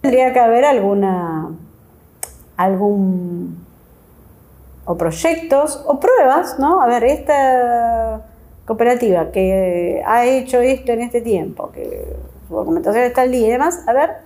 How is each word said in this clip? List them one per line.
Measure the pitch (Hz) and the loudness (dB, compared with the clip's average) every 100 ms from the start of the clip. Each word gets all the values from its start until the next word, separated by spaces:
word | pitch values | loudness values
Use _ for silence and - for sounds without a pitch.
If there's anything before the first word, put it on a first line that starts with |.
Tendría | 285 254 262 | 2 2 4
que | 254 | 4
haber | 233 233 | 4 4
alguna | 285 262 196 202 196 185 170 160 165 165 - _ - _ _ _ - - - - | 4 2 2 0 0 -2 -4 -6 -8 -12 -18 _ -20 _ _ _ -16 -16 -20 -4
algún, | 185 190 208 202 190 185 180 175 175 170 - _ _ - _ _ - - _ - - - | -2 0 0 0 0 -2 -4 -8 -10 -14 -20 _ _ -20 _ _ -20 -20 _ -20 -20 -20
o | - 175 | -8 -2
proyectos, | 165 160 320 330 330 277 302 294 - | -2 0 -2 -2 0 0 0 -4 -4
o | 285 | 0
pruebas, | - 508 277 277 359 - | 4 4 4 4 0 -2
¿no? | 277 370 | 0 2
A | 247 | 2
ver, | 240 | 2
esta | 233 294 - 285 269 254 247 240 233 226 226 220 - - - - - | 2 0 0 2 4 2 2 0 0 -2 -4 -6 -14 -20 -20 -20 -8
cooperativa | 220 233 240 226 180 160 | 0 2 2 2 0 0
que | - 190 190 185 175 175 - - | -2 0 2 0 0 -2 -4 0
ha | 233 240 | 2 2
hecho | 262 254 247 | 0 0 0
esto | 247 262 262 | 0 0 -2
en | 233 | -4
este | 240 240 | -2 -4
tiempo, | 233 196 - - - | -2 -2 -4 -10 -12
que | - - - - - - - - | -12 -12 -10 -12 -12 -16 -20 -10
su | |
documentación | 160 - 165 165 220 | -8 -2 -2 0 0
está | 247 247 | 0 0
al | 254 | 0
día | 247 220 | 2 0
y | |
demás, | 247 302 349 - | 0 -2 -2 -2
a | |
ver | 247 294 - | 0 0 -4